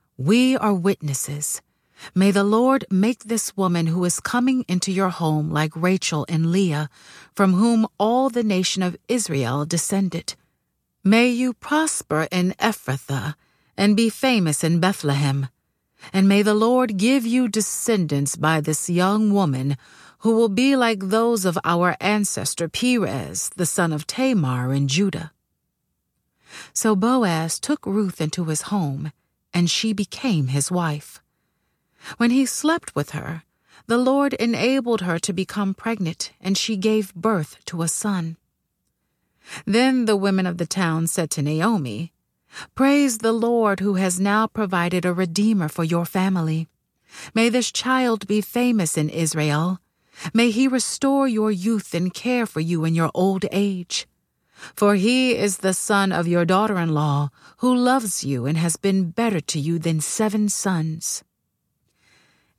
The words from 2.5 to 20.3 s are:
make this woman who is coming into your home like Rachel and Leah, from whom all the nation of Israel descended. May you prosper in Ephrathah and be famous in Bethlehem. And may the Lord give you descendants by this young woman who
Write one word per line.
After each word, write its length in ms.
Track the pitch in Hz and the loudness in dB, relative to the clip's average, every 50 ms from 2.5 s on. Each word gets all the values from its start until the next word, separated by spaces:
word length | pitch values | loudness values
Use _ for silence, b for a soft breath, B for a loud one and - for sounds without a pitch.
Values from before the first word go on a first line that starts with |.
| 214 226 247 262 269 269 - - | 2 4 4 4 2 0 0 0
make 320 | 190 185 196 226 254 - - | 0 2 2 2 0 -2 -4
this 340 | 214 233 214 - - - 202 | -6 -4 -4 -4 -6 -4 -2
woman 300 | 190 185 175 170 165 165 | 0 0 0 0 0 0
who 180 | 160 185 180 | 0 0 0
is 140 | 175 175 - | -2 -2 -4
coming 440 | - - - 247 247 262 262 254 240 - | -4 -4 -2 0 2 2 0 0 -2 -2
into 240 | 190 180 - 196 | -2 -2 -2 -2
your 180 | 190 185 196 185 | -2 0 0 -2
home 400 | 170 - 170 156 156 151 151 156 | -2 -2 0 0 0 0 0 -2
like 260 | 156 147 156 156 - | 0 0 -2 -2 -2
Rachel 500 | 160 165 180 190 185 - - 165 151 135 - | -2 0 0 0 0 0 -2 -4 -4 -4 -2
and 220 | 175 160 160 165 | 0 0 2 2
Leah, 380 | 170 196 196 175 151 147 151 147 B B B B B B B B _ | 2 2 2 2 0 -2 -4 -6 B B B B B B B B _
from 200 | - 202 190 185 | 0 2 4 4
whom 340 | 180 214 233 233 226 220 - - - | 4 4 4 4 4 2 0 0 0
all 320 | 208 214 240 254 262 269 | 0 2 2 2 2 0
the 140 | 233 240 233 | 0 0 0
nation 400 | 214 196 185 185 - - 190 185 | 0 0 0 0 0 -2 -2 -2
of 140 | 180 175 - _ - | -2 -4 -6 _ -2
Israel 580 | 240 247 208 - 160 139 131 117 127 143 147 | -2 -2 -2 -2 -2 -2 -2 -2 -2 -2 -2
descended. 720 | 160 175 165 - - 202 190 196 180 - 165 - - - - _ _ _ _ _ _ _ _ _ _ _ _ - | -2 -4 -4 -2 -2 -2 0 0 -2 -4 -6 -8 -10 -12 -14 _ _ _ _ _ _ _ _ _ _ _ _ 2
May 260 | 190 208 226 240 247 | 4 6 6 6 4
you 240 | 240 233 254 254 233 | 2 2 0 -2 -4
prosper 760 | - - - 294 302 320 311 - - - - 156 151 160 - | -6 -6 -2 0 0 0 0 -2 -6 -6 -4 -2 -2 -2 -2
in 220 | - 180 180 185 - - | 0 0 0 0 0 -2
Ephrathah 760 | - 226 208 - - - 131 135 - - 139 131 101 151 151 - _ _ _ _ _ _ _ | -2 -2 -2 -2 -4 -6 -6 -6 -6 -6 -6 -4 -4 -6 -8 -10 _ _ _ _ _ _ _
and 220 | - 196 208 208 202 | 0 2 2 4 4
be 120 | 233 226 | 2 0
famous 540 | - - - 262 254 220 180 160 147 - - | 0 0 0 2 2 2 2 2 0 0 0
in 160 | 160 170 170 | 0 2 2
Bethlehem. 720 | 170 185 196 - - 147 139 139 147 143 135 139 135 131 - _ _ _ _ _ _ _ B B B B | 2 2 0 0 0 0 0 2 2 0 0 0 -4 -6 -8 _ _ _ _ _ _ _ B B B B
And 160 | - 190 190 196 | 0 2 4 6
may 140 | 196 202 208 | 6 4 4
the 100 | 214 208 | 4 2
Lord 440 | 214 220 233 247 254 254 226 208 185 | 4 4 4 4 2 2 0 0 0
give 280 | 196 240 269 277 226 | 2 2 2 2 2
you 220 | 226 233 254 254 226 | 0 0 0 0 0
descendants 880 | 202 220 202 - - - - - 226 202 175 147 143 143 143 143 - | 0 -2 -2 -2 -4 -4 -2 0 0 0 0 0 0 0 -2 -2 -2
by 260 | - - 156 160 156 | -2 0 0 0 0
this 280 | 147 156 156 - - - | 0 -2 -2 -4 -2 -2
young 420 | 175 175 180 190 202 214 220 208 | 0 2 2 2 2 2 2 2
woman 460 | 202 202 190 156 131 131 131 139 143 B B B B B B B B B | 2 2 2 2 0 0 -2 -2 -4 B B B B B B B B B
who 160 | - 220 | 0 2